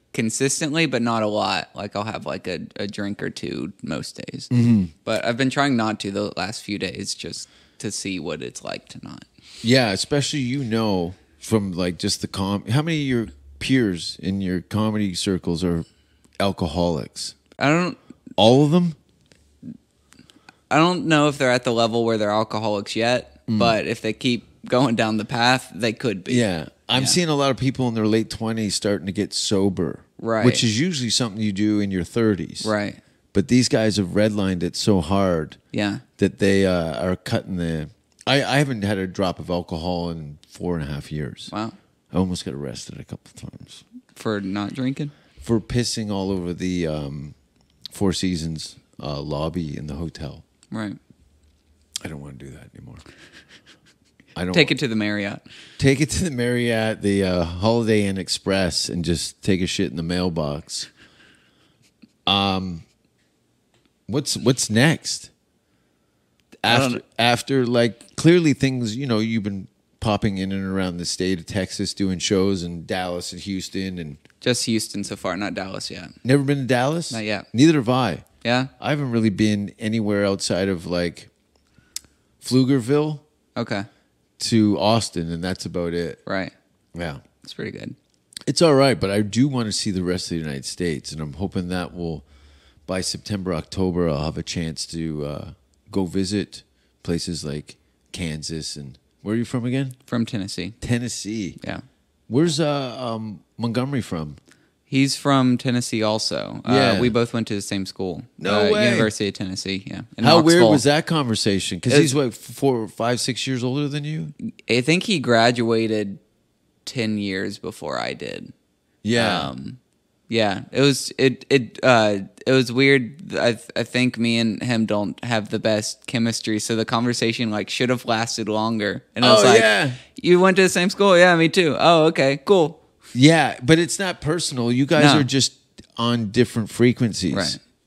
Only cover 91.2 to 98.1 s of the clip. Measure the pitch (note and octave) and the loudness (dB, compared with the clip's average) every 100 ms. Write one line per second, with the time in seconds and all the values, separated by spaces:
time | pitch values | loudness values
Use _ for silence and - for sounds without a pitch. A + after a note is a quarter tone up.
91.2 | D2+ D2 F#2+ G2 F2 F2+ E2+ F2 E2 D2 | -10 -6 -6 -4 -4 -6 -6 -8 -8 -8
92.2 | - - - _ _ _ - F#2 F2 - | -12 -20 -20 _ _ _ -6 -4 -4 -8
93.2 | - G#2 F#2 D#2+ - - F#2 F2 E2+ C#2+ | -6 -6 -4 -4 -4 -2 0 0 0 0
94.2 | D#2 E2+ - F#2 D#2+ - - E2 D#2+ D2+ | -2 -6 -6 -6 -6 -8 -10 -6 -6 -6
95.2 | D2 C#2+ - - _ _ - G2+ F2+ F#2+ | -6 -8 -12 -18 _ _ -8 -4 -2 -2
96.2 | F#2+ G#2 - - - _ _ _ - E2+ | -2 -2 -4 -10 -20 _ _ _ -4 -4
97.2 | - D#2+ D2+ D2 - - _ _ _ | -4 -8 -6 -8 -10 -20 _ _ _